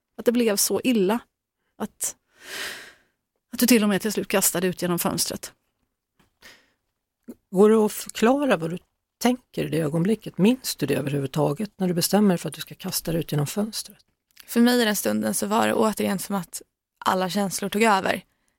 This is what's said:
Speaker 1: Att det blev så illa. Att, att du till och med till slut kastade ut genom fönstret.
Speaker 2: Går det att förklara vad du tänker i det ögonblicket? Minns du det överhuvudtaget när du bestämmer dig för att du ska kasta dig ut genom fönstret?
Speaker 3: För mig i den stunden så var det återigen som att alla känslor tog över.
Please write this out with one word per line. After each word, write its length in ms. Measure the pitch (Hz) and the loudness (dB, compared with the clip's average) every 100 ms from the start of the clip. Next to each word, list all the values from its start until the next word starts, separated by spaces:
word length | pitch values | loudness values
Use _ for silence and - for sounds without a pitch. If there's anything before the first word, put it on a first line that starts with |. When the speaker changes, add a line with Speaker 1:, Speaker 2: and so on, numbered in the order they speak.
| _ - | _ -4
Speaker 1:
Att 80 | 233 | 0
det 60 | |
blev 240 | 233 226 202 | 2 0 0
så 260 | - 196 | 0 0
illa. 360 | 254 233 185 233 - _ _ _ _ - | 0 2 2 0 -6 _ _ _ _ -12
Att, 380 | - - - - _ _ - - - - - - _ _ _ _ _ | -10 -8 -10 -10 _ _ -16 -12 -10 -12 -18 -20 _ _ _ _ _
att 60 | 240 | 0
du 60 | 240 | 4
till 180 | 240 | 6
och 60 | 208 | 4
med 120 | 190 | 0
till 100 | 214 | -2
slut 160 | 202 196 | -4 -2
kastade 400 | 202 - 170 185 | 0 0 0 -2
ut 140 | 175 | -2
genom 180 | 180 175 | -4 -2
fönstret. 540 | 170 165 - - - _ _ _ _ _ _ _ _ _ - - _ _ _ _ _ _ - - - | -2 -2 -4 -6 -12 _ _ _ _ _ _ _ _ _ -20 -20 _ _ _ _ _ _ -20 -20 -4
Speaker 2:
Går 180 | 185 214 | 4 6
det 160 | 220 214 | 6 2
att 60 | |
förklara 680 | - - - 220 277 285 180 | -2 -10 0 2 2 2 0
vad 120 | 160 | -2
du 80 | 180 _ _ _ - | -8 _ _ _ -2
tänker 440 | 240 247 _ - 151 | 0 0 _ -6 -2
i 40 | |
det 100 | 151 | -2
ögonblicket? 580 | 151 165 180 220 - - | 0 0 0 -2 -4 2
Minns 380 | 202 254 - - | 2 2 -4 -6
du 100 | 139 | -2
det 100 | 139 | -2
överhuvudtaget 760 | 139 143 135 156 147 143 214 - | -2 -4 -2 0 0 -2 -6 -4
när 100 | 185 | -2
du 60 | |
bestämmer 360 | 175 - 196 208 | 0 2 4 4
dig 80 | 170 | 2
för 100 | 160 | -2
att 80 | 147 | -10
du 60 | |
ska 140 | - - | -16 -12
kasta 360 | 190 - - | -8 -8 -4
dig 80 | 165 | -4
ut 120 | - | -2
genom 160 | 147 143 | -2 -2
fönstret? 580 | - 220 - - - _ _ _ _ - | -4 -4 -6 -12 -18 _ _ _ _ -4
Speaker 3:
För 160 | 233 | 2
mig 200 | 240 247 | 4 4
i 40 | 220 | 2
den 100 | 208 | 0
stunden 380 | 214 214 214 | -2 -2 -2
så 140 | 202 208 | -4 -2
var 200 | 214 107 | 0 0
det 60 | |
återigen 460 | 220 220 202 208 190 | 2 0 0 -4 -4
som 160 | - 202 | -4 -6
att 260 | 170 - - _ _ - - | -6 -14 -18 _ _ -4 -2
alla 240 | 185 185 | 0 0
känslor 400 | 190 196 - 202 | -2 -2 -4 -4
tog 140 | 202 | 2
över. 400 | 226 196 185 196 - _ _ | 2 2 0 -4 -6 _ _